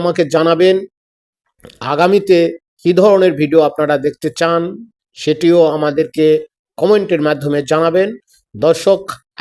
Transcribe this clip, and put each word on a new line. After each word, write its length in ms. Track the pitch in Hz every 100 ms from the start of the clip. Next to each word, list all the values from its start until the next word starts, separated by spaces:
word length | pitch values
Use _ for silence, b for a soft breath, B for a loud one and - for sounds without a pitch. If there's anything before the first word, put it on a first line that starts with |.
আমাকে 220 | 175 175 151
জানাবেন। 420 | 156 165 165 185 190 196 _ _ _ _ _ _ _ - _
আগামীতে 580 | 135 147 180 202 196 175 165 165 _ _
কী 120 | 170
ধরনের 400 | 180 208 196 185
ভিডিও 280 | 147 147 160
আপনারা 340 | 147 - 151 143
দেখতে 300 | 147 - 156
চান 300 | - 170 170 170 214 233 _ _ -
সেটিও 420 | - 151 170 170 160
আমাদেরকে 600 | 151 151 143 160 156 156 156 - _ _ -
কমেন্টের 440 | 180 208 190 165
মাধ্যমে 380 | 151 147 143 143
জানাবেন। 460 | 139 156 165 175 196 240 _ b _
দর্শক, 460 | 101 147 165 196 196 190 - _ -